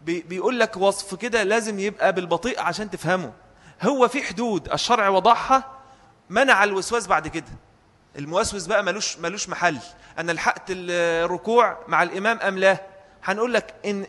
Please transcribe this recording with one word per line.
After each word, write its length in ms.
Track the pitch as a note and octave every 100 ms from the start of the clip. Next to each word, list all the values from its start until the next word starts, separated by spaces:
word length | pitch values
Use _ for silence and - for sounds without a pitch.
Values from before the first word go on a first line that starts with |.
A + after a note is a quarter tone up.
بي-، 200 | D3+ F3
بيقول 380 | D#3+ F#3 F#3+ B3
لك 180 | A3 F#3
وصف 380 | G3 G3 - F#3
كده 280 | A#3+ A3+
لازم 360 | G3 A3 A3 G3+
يبقى 340 | G3+ G3+ D#3+
بالبطيء 460 | F#3 F3+ E3+ A#3+ -
عشان 280 | E3 E3+ G#3+
تفهمه. 440 | F3+ D#3 F#3 D3 - - _ - -
هو 260 | G3+ C#4 A#3+
في 160 | C#4
حدود 480 | - F#3 A#3+ G3 -
الشرع 380 | D3 - A#3+ G3+
وضعها 640 | F#3+ F#3 A#3 - C4 B3+ - - - - _ _
منع 340 | G3 C4+ G#3
الوسواس 440 | G#3 F#3+ F3+ A#3 F#3
بعد 200 | F3 D#3
كده. 180 | D#3+ - - _ _ _ _ _ -
الموسوس 480 | C#3+ F3 A3 G3+ E3
بقى 180 | G#3+
ملوش، 340 | G3 F#3+ - -
ملوش 320 | E3+ G3+ F#3+
محل. 280 | E3 F3 D3 - - - -
أنا 140 | E3+
لحقت 320 | E3 - - -
الركوع 1080 | F#3 F3+ F3 E3+ E3 E3+ F3+ G#3 A#3 G#3+ E3+ -
مع 160 | D#3+
الإمام 360 | F3 E3 G#3 A3+
أم 180 | G3 F#3+
لا؟ 240 | F#3+ F#3 - - - -
هنقول 300 | - G3+ A#3+
لك 220 | A3+ - - G3+
إن، 180 | G3+